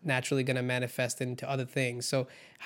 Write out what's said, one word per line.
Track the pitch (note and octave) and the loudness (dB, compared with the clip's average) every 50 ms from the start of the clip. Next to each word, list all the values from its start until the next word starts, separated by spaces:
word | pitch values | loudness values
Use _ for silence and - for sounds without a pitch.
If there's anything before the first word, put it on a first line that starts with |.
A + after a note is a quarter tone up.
| - | -2
naturally | D3 C3 B2+ A#2+ - C#3+ C3+ B2+ | 0 0 2 2 2 2 2 2
gonna | C3+ B2+ B2+ B2 | 2 2 0 0
manifest | B2+ B2 B2+ B2 A#2+ - - B2+ A#2+ - - | 0 0 0 0 0 0 0 0 0 0 -2
into | C3 B2 B2 - C3+ | -4 -4 -4 -4 -4
other | C3+ C#3 C3+ B2+ | -2 -2 -2 -2
things. | - - C#3 C3 B2 A#2+ B2 A#2+ | -2 0 0 0 0 0 -2 -2
So | - C#3+ C3 B2 - - - - - - - - | 0 0 0 0 -2 -6 -18 -20 -20 -18 -10 -6